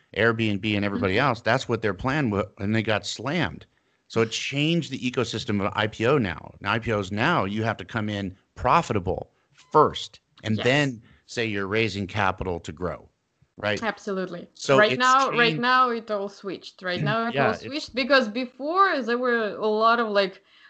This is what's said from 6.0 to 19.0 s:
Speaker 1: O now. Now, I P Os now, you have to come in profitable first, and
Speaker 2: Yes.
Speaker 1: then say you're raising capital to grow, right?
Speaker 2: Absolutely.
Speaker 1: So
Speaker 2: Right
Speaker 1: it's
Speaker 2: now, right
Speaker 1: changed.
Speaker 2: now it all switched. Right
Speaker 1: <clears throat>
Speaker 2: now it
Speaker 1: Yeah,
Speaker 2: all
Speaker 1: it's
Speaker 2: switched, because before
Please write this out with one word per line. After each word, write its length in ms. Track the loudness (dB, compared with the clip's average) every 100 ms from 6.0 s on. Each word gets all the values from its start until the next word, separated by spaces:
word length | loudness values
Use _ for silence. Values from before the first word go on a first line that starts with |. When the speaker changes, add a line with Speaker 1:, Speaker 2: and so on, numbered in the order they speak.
| 2
Speaker 1:
O 100 | 2
now. 380 | 0 -4 -12 -8
Now, 100 | -2
I 60 | -2
P 140 | 0
Os 180 | -2 -2
now, 340 | 0 0 2
you 180 | 0 -2
have 140 | -2 -4
to 80 |
come 240 | -6 -4 -4
in 260 | -4 -6 -10 _
profitable 760 | -4 2 2 2 -2 -2 -4 -8 _ _
first, 680 | _ 2 4 4 2 -12 -16 _ _
and 120 | -4 0
Speaker 2:
Yes. 80 |
Speaker 1:
then 380 | 2 2 0 -4 -18 _ -10
say 180 | -6
you're 220 | -4 -4 -2
raising 400 | 0 0 -2 -4
capital 540 | 0 0 0 -4 -6
to 120 | -8
grow, 360 | -8 -6 -8 -14 _ _ _ _ -6
right? 260 | -2 -2
Speaker 2:
Absolutely. 640 | -4 -6 -8 -6 -6 -10 -14
Speaker 1:
So 240 | -8 4 6
Speaker 2:
Right 140 | 6
Speaker 1:
it's 80 | 4
Speaker 2:
now, 300 | 4 4 2
right 80 | 2
Speaker 1:
changed. 220 | 2 2
Speaker 2:
now 300 | 2 4 2
it 200 | 0 -6
all 180 | -6 -6
switched. 540 | -10 -10 -10 -12 -10
Right 200 | -6 -2
Speaker 1:
<clears throat> 80 | 0
Speaker 2:
now 160 | -2 -2
it 60 |
Speaker 1:
Yeah, 120 | 0 0
Speaker 2:
all 60 |
Speaker 1:
it's 120 | 0
Speaker 2:
switched, 300 | -6 -10 -8
because 340 | -4 4 4 4
before 760 | -4 -6 -6 -2 2 4 2